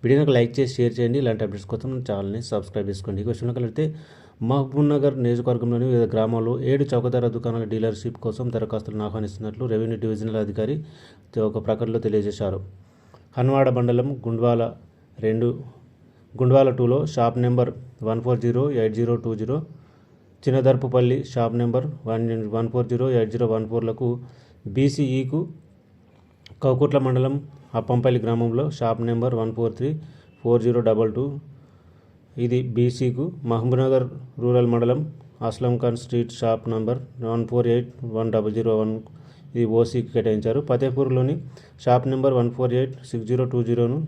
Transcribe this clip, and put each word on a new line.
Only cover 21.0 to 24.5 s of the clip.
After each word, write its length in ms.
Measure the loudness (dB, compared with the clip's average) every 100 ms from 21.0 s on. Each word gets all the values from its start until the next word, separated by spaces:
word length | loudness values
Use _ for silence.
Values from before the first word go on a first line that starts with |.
| 4 2 -2
షాప్ 240 | -2 0 2
నెంబర్ 240 | 0 0 -2 -8 -4
వన్, 140 | -2 -2 -2 -2
వన్ 140 | -2 -2
ఫోర్ 140 | -2 0
జీరో 160 | 0 2 2
ఎయిట్ 140 | 0
జీరో 140 | 0 0
వన్ 120 | 0 -2
ఫోర్లకు 360 | -2 -2 -2 -2 -4 -8 -20 -20